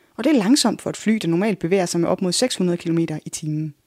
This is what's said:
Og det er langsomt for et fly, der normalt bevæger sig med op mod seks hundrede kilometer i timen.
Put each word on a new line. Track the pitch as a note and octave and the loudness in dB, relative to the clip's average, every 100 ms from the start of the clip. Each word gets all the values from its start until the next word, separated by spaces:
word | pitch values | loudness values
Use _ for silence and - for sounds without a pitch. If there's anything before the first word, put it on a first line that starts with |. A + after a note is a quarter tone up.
| _ - | _ -2
Og | |
det | A#3+ | 2
er | D4 | 4
langsomt | F#3+ C#4+ A3+ - | 4 4 2 -2
for | - | -6
et | - | -4
fly, | - A3 | -2 0
der | E3 | 0
normalt | E3 A3 F#3 | 0 0 -2
bevæger | E3 G3 F3 | 0 0 0
sig | F3 | 0
med | E3+ | 0
op | F#3 | 0
mod | F#3 | 0
seks | F3 B3+ - | 0 -2 0
hundrede | F3+ F3 | 0 0
kilometer | E3+ E3 E3 D#3 | -2 -2 -2 -4
i | - | -10
timen. | - D#3 D3+ D#3 - | -10 -6 -4 -6 -10